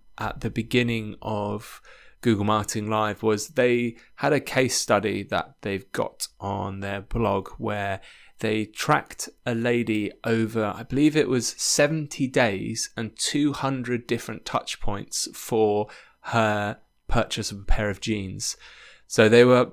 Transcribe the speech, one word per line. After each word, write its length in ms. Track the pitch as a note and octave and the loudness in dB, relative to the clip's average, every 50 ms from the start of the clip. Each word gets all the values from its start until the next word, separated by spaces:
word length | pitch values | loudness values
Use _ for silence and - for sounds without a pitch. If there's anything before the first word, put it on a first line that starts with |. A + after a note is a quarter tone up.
| - - - - | -18 -18 -12 -8
at 220 | A2 G#2 - - | -8 -8 -6 -6
the 100 | - A2 | -8 -6
beginning 640 | - B2 A2+ - - B2 A#2+ A#2+ A#2 A2 G#2+ G#2+ - - - | -4 -6 -4 0 2 2 2 0 -2 -4 -6 -10 -12 -10 -8
of 580 | G#2+ G#2+ G#2 G#2 G#2 G#2 G#2 - - - - - - - - - - - - | -6 -4 -4 -4 -4 -6 -6 -10 -14 -20 -20 -20 -20 -20 -20 -20 -20 -10 -2
Google 240 | - A#2+ G#2+ G2+ G2+ | 2 2 2 4 2
Marketing 420 | G#2+ G#2+ G#2+ G2+ - - A2 G#2 | 2 2 0 0 -2 -6 -6 -4
Live 360 | G#2+ A2 G#2+ G#2+ G#2+ G2 - G#2+ | -2 0 0 0 -2 -2 0 0
was 260 | A2 G#2+ G#2+ - - | 0 0 0 -2 -4
they 460 | - C3 B2 B2 A#2+ A#2+ A#2+ A2+ A#2 - - _ _ | 0 2 4 4 4 2 0 -2 -6 -8 -18 _ _
had 140 | - - C#3+ | -2 0 2
a 80 | D3 C3+ | 2 0
case 380 | - - - C3 C3 A#2 - | 0 -2 0 0 2 2 0
study 460 | - - - A2 G2+ G#2 G2+ G2 G2+ G2 | -2 0 2 2 2 2 0 -2 -4 -4
that 320 | - G#2 E2+ - - - _ | -4 -4 -4 -4 -6 -10 _
they've 300 | - G2+ G2 F#2+ - _ | -8 -6 -6 -6 -8 _
got 360 | - A#2 - - - - - - _ - | -6 -4 -4 -4 -6 -12 -12 -12 _ -8
on 400 | G2 G2 G2 G2 G2 G2 G2 G2 | -8 -6 -6 -4 -6 -6 -8 -8
their 220 | G2 G2 G2+ G2+ | -8 -8 -8 -8
blog 480 | G#2 - - A#2 A2+ G2 G2 G2 F#2+ - - | -8 -6 -2 0 0 0 0 -2 -4 -6 -12
where 420 | - A2+ G#2 G#2 G2+ G2+ G2+ F#2+ - - - - - - - - - | -10 -8 -6 -4 -4 -4 -4 -6 -8 -10 -16 -20 -20 -20 -20 -10 -6
they 260 | A2+ A2 A2 A2 G#2+ | -4 -2 -2 -2 -4
tracked 640 | - - - - D3 D3+ C#3 - - - - - - - _ - | -6 -8 -6 -2 0 0 0 0 -4 -12 -12 -14 -14 -14 _ -6
a 100 | B2 A#2 | -4 -4
lady 560 | A2+ A#2 A#2+ A#2+ A#2+ A2+ A2 G#2+ G#2+ G2+ - - _ - | -2 0 0 0 0 0 0 -2 -2 -2 -4 -6 _ -2
over, 420 | A#2 A2+ A2+ A2 G#2+ A2+ A2 G#2+ | 0 0 2 0 0 0 -2 -2
I 180 | G2+ - - A#2+ | -2 -4 -6 -8
believe 320 | - B2+ C#3 D3+ D#3 D3+ | -4 0 4 4 4 4
it 120 | D3+ C3 | 4 2
was 220 | - C3 A#2+ A2+ - - | 2 0 0 -2 -4 -6
seventy 680 | - - - - - D3 D3 D#3+ D#3 D3 - - - C3+ | -4 -2 0 2 2 2 2 0 -2 -6 -6 -6 -4 -4
days 640 | B2 - C3+ B2 G#2+ G2 F#2+ A2+ A2+ A2 - - - - | 0 2 2 2 2 0 -2 -6 -6 -6 -6 -8 -8 -8
and 220 | A#2 A2+ A2 - | -8 -8 -8 -6
two 360 | - - - - C#3+ D3+ C#3+ C3+ | -6 -4 -2 0 0 0 0 0
hundred 520 | - C#3 C3+ C3+ B2+ A#2+ B2 B2 A#2+ - | -2 -4 -4 -4 -4 -4 -4 -4 -4 -2
different 400 | - A#2+ A2+ - - A2+ - - | -2 -4 -4 -4 -8 -12 -12 -8
touch 340 | - - - - - - - | -6 -6 -6 -6 -6 -6 -2
points 480 | - G#2 G2+ G2+ - - - - - - - | -2 -2 -2 -2 -6 -8 -8 -6 -6 -8 -10
for 540 | - - - B2 A2 A2 G#2 G#2 G#2 G#2+ - - - - - _ _ | -12 -6 -2 2 2 4 4 2 0 -2 -4 -8 -20 -20 -20 _ _
her 560 | - - A#2 A2+ A2 G#2+ G#2 G#2 G#2 G#2 A2 - _ _ _ _ _ | -8 -2 0 2 2 2 0 -2 -2 -4 -6 -10 _ _ _ _ _
purchase 440 | - - A#2 A2 - - A2+ G#2 - | 0 2 2 0 0 -4 -6 -6 -8
of 80 | G#2 G2+ | -10 -2
a 20 | - | 4
pair 260 | - - A2+ G#2+ G#2 | 4 4 4 4 0
of 120 | F#2 - | -4 -4
jeans. 540 | - A#2 G#2+ G2+ F#2+ F#2+ G2 G#2+ - - - - - - - - - - - _ _ | -4 -4 -4 -4 -6 -8 -8 -8 -8 -8 -8 -10 -14 -20 -20 -20 -20 -20 -20 _ _
So 200 | - - A#2 A2 | 0 4 6 8
they 160 | G#2+ A#2 A#2+ B2 | 10 10 10 10
were, 280 | B2+ B2+ B2 B2 - | 10 8 6 4 2